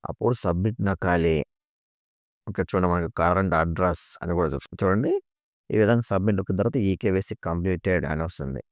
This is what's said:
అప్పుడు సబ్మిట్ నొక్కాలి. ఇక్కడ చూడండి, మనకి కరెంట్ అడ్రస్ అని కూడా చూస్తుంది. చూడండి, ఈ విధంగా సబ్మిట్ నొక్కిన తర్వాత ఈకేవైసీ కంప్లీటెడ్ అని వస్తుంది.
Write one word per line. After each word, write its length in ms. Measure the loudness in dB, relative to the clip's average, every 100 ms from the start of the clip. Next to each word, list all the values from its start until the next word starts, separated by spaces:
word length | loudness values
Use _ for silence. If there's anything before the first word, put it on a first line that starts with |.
అప్పుడు 320 | -12 -2 0 0
సబ్మిట్ 440 | 0 0 0 0
నొక్కాలి. 560 | -2 0 0 2 2 0 -2 _ _ _ _ _ _ _ _ _ -8
ఇక్కడ 180 | -4 0
చూడండి, 240 | 2 2
మనకి 220 | 2 -2
కరెంట్ 400 | 0 2 2 2
అడ్రస్ 520 | 2 0 0 0 0 -6 -8
అని 160 | -4
కూడా 160 | 0 0
చూస్తుంది. 300 | -2 -8 -2
చూడండి, 320 | 0 2 0 -2 _ _ _ _ _
ఈ 80 | 2
విధంగా 280 | 4 4 2
సబ్మిట్ 300 | 0 0 0
నొక్కిన 200 | -2 0
తర్వాత 220 | 0 0
ఈకేవైసీ 540 | 0 0 0 0 -2 -6
కంప్లీటెడ్ 640 | -4 -2 -2 -2 0 0 0
అని 180 | -2
వస్తుంది. 380 | -4 -6 -6 -8 -10